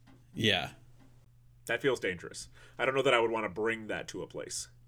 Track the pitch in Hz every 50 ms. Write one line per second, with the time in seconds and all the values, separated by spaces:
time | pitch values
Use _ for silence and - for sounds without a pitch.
0 | - - - - - - - - 107 - 101 87 73 - - - - - - -
1 | - - - - - - - - - - - - - - 117 117 - 143 123 -
2 | - 104 90 85 - - - - - - - - - - - - 120 123 131 135
3 | 127 139 127 120 117 113 113 113 107 104 90 95 107 113 113 113 110 104 98 85
4 | - - - 95 80 - - 78 - - - - - - - - -